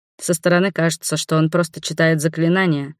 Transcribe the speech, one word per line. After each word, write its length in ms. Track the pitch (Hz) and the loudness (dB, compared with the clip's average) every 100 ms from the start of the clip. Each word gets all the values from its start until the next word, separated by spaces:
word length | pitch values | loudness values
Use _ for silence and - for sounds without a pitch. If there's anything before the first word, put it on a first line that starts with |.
| _ - | _ -12
Со 140 | - | -4
стороны 380 | 180 175 175 196 | -2 2 2 2
кажется, 440 | 165 165 160 - 156 | 0 -2 -2 -6 -6
что 200 | - 160 | -2 0
он 120 | 160 | 2
просто 320 | 170 170 - | 0 -2 -4
читает 400 | - 160 165 160 | -10 0 2 2
заклинания, 760 | 160 160 165 185 185 147 139 - | 0 0 0 2 2 0 -4 -12